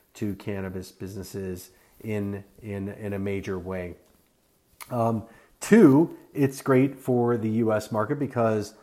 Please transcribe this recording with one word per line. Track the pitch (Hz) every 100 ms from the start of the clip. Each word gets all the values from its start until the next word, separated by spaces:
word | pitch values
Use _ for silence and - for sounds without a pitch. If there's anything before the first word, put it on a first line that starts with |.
| _
to | - 107
cannabis | 95 - 98 95 92 90
businesses | - 95 101 92 98 95 90 - _ _ -
in, | 113 104 101 101 - -
in, | 107 101 98
in | 98 104
a | 98
major | 98 98 95 95
way. | 87 92 90 85 _ _ _ _ _ _ _ - -
Um, | 123 113 113 - - _ _
two, | - 220 160 139 170 - -
it's | - 135 -
great | - 127 139 -
for | - 123 120 117
the | 110
U | 110 110
S | 107 -
market | 110 107 143
because | 139 127 113 107 104 -